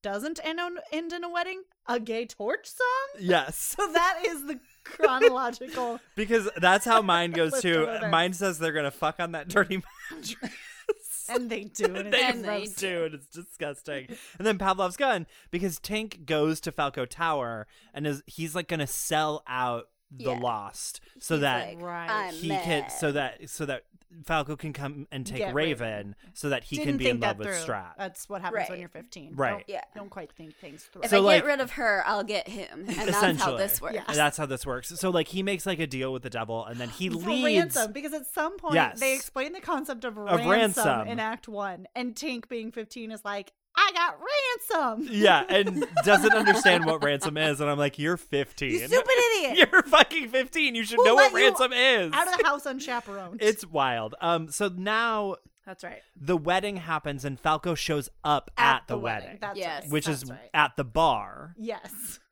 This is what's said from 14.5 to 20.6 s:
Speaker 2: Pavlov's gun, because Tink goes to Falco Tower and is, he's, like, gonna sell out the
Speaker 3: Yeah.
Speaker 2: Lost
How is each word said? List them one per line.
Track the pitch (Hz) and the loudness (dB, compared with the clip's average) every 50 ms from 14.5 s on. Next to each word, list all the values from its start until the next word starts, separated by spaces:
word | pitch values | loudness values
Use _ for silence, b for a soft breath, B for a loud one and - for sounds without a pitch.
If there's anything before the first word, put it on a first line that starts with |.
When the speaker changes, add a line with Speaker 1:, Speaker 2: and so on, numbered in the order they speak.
| 214 | 0
Speaker 2:
Pavlov's | 185 196 190 190 185 196 180 180 | 2 2 0 2 2 0 -2 0
gun, | - 285 269 233 185 165 b b b b b | 0 2 2 2 0 -2 b b b b b
because | - 175 185 190 156 | -6 -2 -2 -2 -4
Tink | - - - 208 214 220 214 - 175 156 | -6 -8 -6 -4 -4 -6 -6 -12 -16 -4
goes | 127 156 156 147 156 160 - | -2 2 2 2 2 0 -2
to | - 160 | -4 -8
Falco | 147 - 151 139 - - 127 | -4 -2 -4 -2 -2 -4 -6
Tower | 123 - - 170 165 156 143 123 117 117 110 107 b b b b b b | -6 -4 -4 -2 0 0 -2 -2 -4 -6 -8 -10 b b b b b b
and | 143 151 | -6 -4
is, | 151 143 139 - | -4 -4 -4 -8
he's, | - - - 160 160 147 | -16 -12 -10 -10 -6 -6
like, | 185 165 - | -6 -4 -4
gonna | 175 160 147 | -4 -4 -4
sell | 135 - - - - 160 151 156 151 151 147 _ | -4 -4 -6 -4 -2 0 0 0 0 -2 -6 _
out | - 127 127 127 123 120 117 - _ _ _ _ _ | -8 -4 -2 -2 -2 -2 -4 -8 _ _ _ _ _
the | 131 127 - 131 | -18 -6 -4 -4
Speaker 3:
Yeah. | 123 120 | -4 -2
Speaker 2:
Lost | 120 123 117 107 | -2 -2 -2 -4